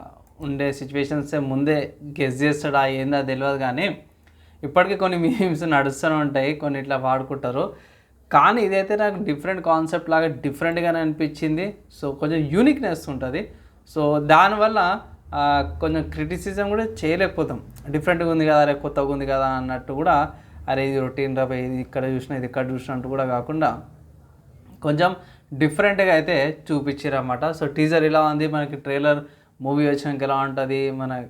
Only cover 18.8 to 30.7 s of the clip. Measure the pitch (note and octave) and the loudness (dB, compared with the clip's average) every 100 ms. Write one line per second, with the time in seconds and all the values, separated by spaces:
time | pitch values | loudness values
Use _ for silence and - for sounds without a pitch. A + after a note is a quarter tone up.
18.8 | D3 C#3+ C#3 C#3 C3+ C3+ C3+ C3 B2+ C3 | -2 -2 -2 -2 -2 0 0 -2 -4 -6
19.8 | - C3+ E3 D3 D3+ - - - - C3+ | -6 -2 2 4 2 -6 -20 -16 -4 -2
20.8 | C3+ C3+ C3 C3 C3+ C3 C3 B2+ B2+ B2+ | 0 -2 -2 -2 -2 0 -2 -2 -4 -6
21.8 | B2 C3+ C3 C3 C3 C#3 B2 C3 B2+ C3 | -4 -4 -2 -4 -4 -6 -4 -4 -4 -6
22.8 | - C3 B2+ C3+ C3 B2 A#2+ D#3 D3 A2+ | -6 -6 -4 -2 0 -2 -2 0 0 -2
23.8 | - - - - - - - - - - | -12 -20 -20 -20 -20 -20 -20 -20 -20 -6
24.8 | D3+ D3+ F3 F#3+ - - _ C3+ D3+ D3+ | -2 2 2 0 -14 -20 _ 0 0 2
25.8 | G3+ G3 F#3+ D#3+ D3+ D#3+ C#3+ D#3 - D3+ | 2 4 4 4 4 0 0 -4 -4 -2
26.8 | C#3+ C#3 D3 C3+ B2+ B2 D3+ D#3+ D3 - | -2 -4 -4 -2 -2 -2 -2 -2 -4 0
27.8 | D#3 E3 D3+ D#3 D#3 D3+ D#3 D3+ C#3+ C#3+ | 2 4 4 4 2 2 0 -2 -4 -6
28.8 | C#3 C#3 D3 D3 C#3+ - _ _ C3 C#3+ | -4 0 2 2 -2 -20 _ _ -2 2
29.8 | D3 C#3+ D3 C#3 C3+ C3+ C#3 C3+ C3 | 2 2 -2 -4 0 0 0 -2 -2